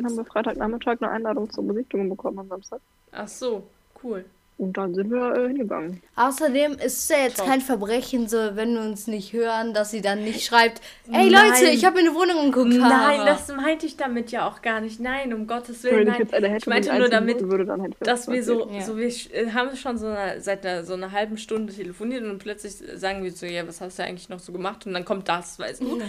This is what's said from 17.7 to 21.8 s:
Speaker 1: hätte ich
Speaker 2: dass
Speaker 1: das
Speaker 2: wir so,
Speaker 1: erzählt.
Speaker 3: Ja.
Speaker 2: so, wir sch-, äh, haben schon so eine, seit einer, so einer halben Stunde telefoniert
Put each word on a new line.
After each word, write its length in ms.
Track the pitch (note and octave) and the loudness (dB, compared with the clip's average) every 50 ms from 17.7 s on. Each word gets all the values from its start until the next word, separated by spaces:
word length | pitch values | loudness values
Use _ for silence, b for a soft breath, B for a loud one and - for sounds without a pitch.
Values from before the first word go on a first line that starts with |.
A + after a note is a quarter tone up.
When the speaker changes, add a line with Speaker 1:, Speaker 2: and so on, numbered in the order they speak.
| G3 F#3+ | -2 -4
Speaker 1:
hätte 140 | F#3+ F3+ - - | -4 -6 -8 -4
ich 40 | - | -2
Speaker 2:
dass 200 | A3+ B3 A#3+ A#3+ | -2 -2 -2 -2
Speaker 1:
das 80 | A#3 B3 | -4 -4
Speaker 2:
wir 100 | B3+ A#3 | -2 0
so, 160 | A#3 A#3+ A3+ - | 0 0 0 -2
Speaker 1:
erzählt. 120 | G#3 G3+ G3+ | -4 -6 -8
Speaker 3:
Ja. 40 | F#3+ | -6
Speaker 2:
so, 120 | A3 A3 | -6 -4
wir 100 | A3 A#3+ A#3+ | -4 -4 -4
sch-, 220 | A#3+ - - - - | -4 -6 -10 -8 -4
äh, 180 | - A3+ A3+ G#3+ | -4 -2 -2 -2
haben 220 | B3 B3 C4+ C4+ | -2 -2 -2 -4
schon 200 | B3+ - C4+ A#3+ | -8 -8 -6 -6
so 100 | A3 G#3+ | -6 -6
eine, 340 | A3 G#3+ G3+ G3 F#3 - - | -6 -4 -4 -4 -4 -6 -6
seit 240 | D#3 G3 G3 G3 G3 | -6 -6 -6 -4 -4
einer, 180 | F#3 F3+ F3 E3+ | -6 -6 -6 -6
so 80 | F3 F#3 | -8 -8
einer 200 | F#3 F#3+ F#3+ G3 | -8 -8 -6 -4
halben 240 | G#3 G#3+ G#3+ A3 | -4 -4 -4 -6
Stunde 340 | G#3+ - - A3 A3 A3 G3+ G3 | -10 -8 -6 -6 -6 -6 -6 -8
telefoniert 520 | G#3 | -10